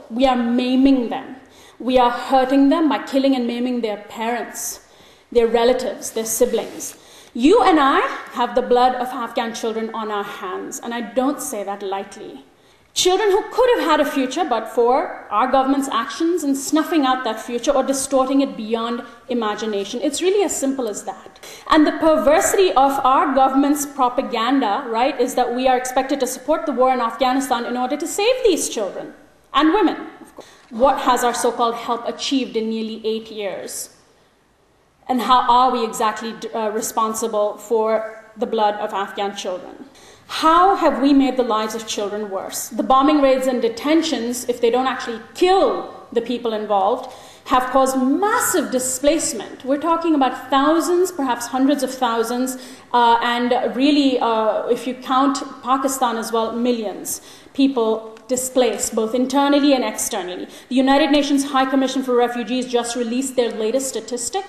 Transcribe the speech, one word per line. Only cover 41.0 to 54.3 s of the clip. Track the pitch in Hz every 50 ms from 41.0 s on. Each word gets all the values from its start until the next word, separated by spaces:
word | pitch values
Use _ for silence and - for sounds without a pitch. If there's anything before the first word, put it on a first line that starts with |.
we | 262 285
made | 285 269 262 254 254
the | 254
lives | 240 226 214 214 220 214 -
of | 226 220 -
children | - - 208 196 208 208 214 196
worse? | 190 190 - - - - - -
The | 233 214 226
bombing | 214 262 277 277 302 311 294
raids | 277 269 262 262 262 262
and | 247 233
detentions, | 220 220 226 - - 285 311 330 320 - 269 226 226 240 247 - - -
if | 240 -
they | - 226
don't | 233 247 262
actually | 262 240 247 - 240 226 220 - - -
kill | - 339 359 381 392 311 233 - - - - - - - -
the | - 226
people | 226 - 247 233 247 233
involved, | 220 208 208 208 208 196 190 202 247 254 - - - - - - - - -
have | - 269 254 254 254
caused | 262 269 262 254 262 262
massive | 254 262 285 349 392 427 466 480 480 - - 339 240 202
displacement. | 247 247 247 - - - - 294 320 311 - - - 208 - - - - -
We're | 254 277 285
talking | 285 330 330 330 330 339 311
about | 285 269 247 - - - -
thousands, | 277 269 277 302 320 339 294 294 359 349 370 370
perhaps | - - 277 262 233 226 - -
hundreds | 262 254 269 269 294 277
of | 262 254
thousands, | - - 262 233 226 233 220 226 247 247 262 262 262 - - - - - - -
uh, | - 240 240 233 233 233
and | 233 240 240 240 247 240 247 - - 233 202
really, | 240 269 294 294 294 277 269 254 -
uh, | - 233